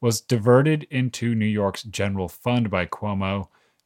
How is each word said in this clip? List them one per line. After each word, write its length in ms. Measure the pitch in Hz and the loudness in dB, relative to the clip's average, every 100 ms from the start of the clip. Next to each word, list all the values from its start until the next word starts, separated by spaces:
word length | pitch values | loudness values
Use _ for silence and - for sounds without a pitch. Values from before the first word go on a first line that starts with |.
was 180 | 120 110 | -2 -2
diverted 640 | - 120 107 123 147 151 143 | 0 0 6 6 6 0 -2
into 420 | 131 127 - 117 | -2 -2 -2 -2
New 120 | 113 107 | 0 0
York's 380 | 104 98 92 | 0 -2 -4
general 440 | 110 98 101 98 90 | -8 -4 -2 -2 -6
fund 420 | - 123 123 113 | -6 -2 0 0
by 180 | 92 87 | 0 -2
Cuomo, 600 | - 104 98 95 98 98 _ _ _ | -4 -6 -4 -2 -4 -6 _ _ _